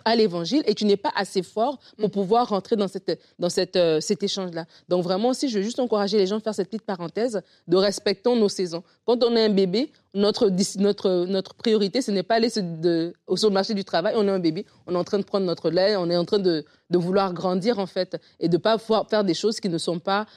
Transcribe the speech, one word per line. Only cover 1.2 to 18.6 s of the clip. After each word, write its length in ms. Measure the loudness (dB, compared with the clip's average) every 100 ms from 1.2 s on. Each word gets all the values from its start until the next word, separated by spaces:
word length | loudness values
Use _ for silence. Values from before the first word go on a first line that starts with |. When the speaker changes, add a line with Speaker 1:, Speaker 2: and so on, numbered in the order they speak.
| -4 -4
Speaker 1:
fort 360 | -4 -2 -2 -4 -12 -6
pour 80 | -4
Speaker 2:
Mhm. 40 |
Speaker 1:
pouvoir 380 | -2 2 2 2
rentrer 280 | -2 0 0
dans 100 | -2
cette, 320 | -4 -6 -6 _ -4
dans 120 | -2
cette, 260 | 0 0 2
euh, 240 | 2 2
cet 240 | 0 -2
échange-là. 420 | -2 -4 -8 -8 -12 -14 -2
Donc 160 | -2
vraiment 260 | 0 0 0
aussi, 200 | 0 -2
je 80 | -2
veux 60 |
juste 160 | -2 -2
encourager 380 | -2 0 2 2
les 80 | 2
gens 100 | -2
à 20 |
faire 160 | -4 -4
cette 140 | -6
petite 160 | -8 -8
parenthèse 560 | -8 -6 -4 -4 -4 -8 _ 0
de 100 | 2
respectons 580 | 2 0 -2 0 0 2
nos 140 | 2
saisons. 340 | 0 -6 -6 -12 _ 0
Quand 180 | 2
on 120 | 2 4
est 100 | 4
un 40 |
bébé, 420 | 4 2 0 -2 _ _
notre 360 | 0 0 2 2
dis-, 280 | 2 -2 0
notre, 480 | 0 2 0 0 0
notre 300 | -2 -4 -4
priorité, 460 | 0 2 2 -2
ce 100 | 0
n'est 120 | -2
pas 120 | 2 2
aller 140 | 2
se, 100 | 0
de, 540 | -4 -2 0 0 -2 -6 -4
au, 100 | 0
sur 120 | 2
le 40 | 2
marché 180 | 0
du 100 | -4
travail. 300 | -2 -2 0 0
On 100 | 0
est 40 |
un 80 | 0
bébé, 260 | 0 -2 -8 _ -6
on 60 |
est 40 | -4
en 60 |
train 140 | -2 -4
de 40 |
prendre 220 | -2 -2 -2
notre 240 | -2 -2
lait, 240 | 2 2 0
on 140 | 0
est 60 | 0
en 100 | 0
train 120 | 0
de, 240 | 2 0 -4 _ -2
de 60 | -2
vouloir 360 | 2 0 0
grandir, 460 | -2 -2 0 0 -2
en 60 | -2
fait, 300 | -4 -6 -8 -12 -4
et 80 | 0
de 80 |
pas 200 | 2